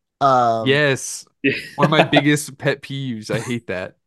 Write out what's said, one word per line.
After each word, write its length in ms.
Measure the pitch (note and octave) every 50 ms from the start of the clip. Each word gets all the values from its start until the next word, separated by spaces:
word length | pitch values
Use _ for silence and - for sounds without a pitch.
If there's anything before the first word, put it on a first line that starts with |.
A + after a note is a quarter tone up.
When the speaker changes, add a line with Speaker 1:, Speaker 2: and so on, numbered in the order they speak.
| _ _ _ _
Speaker 1:
Um, 600 | C3+ C#3 C3 B2+ B2 A#2 A2+ A2+ A2 B2+ C3+ C#3+
Speaker 2:
Yes. 460 | D3+ C#3+ C3+ A#2 - - - - - _ _ _ -
Speaker 3:
Yeah. 100 | C#3 B2 - - - -
Speaker 2:
One 120 | - C#3+
of 40 | C#3+
my 120 | D#3+ D#3 -
biggest 540 | - - D3+ C#3 D3 D3+ C#3+ - - C3+ -
pet 240 | - C#3+ B2+ - -
peeves. 480 | - C3+ C#3 C#3 C3 A#2 A2 G#2+ -
I 100 | G#2 G#2+
hate 260 | A#2 B2 B2 A#2 - -
that. 280 | F#2+ F2+ F#2 G2+ - _ _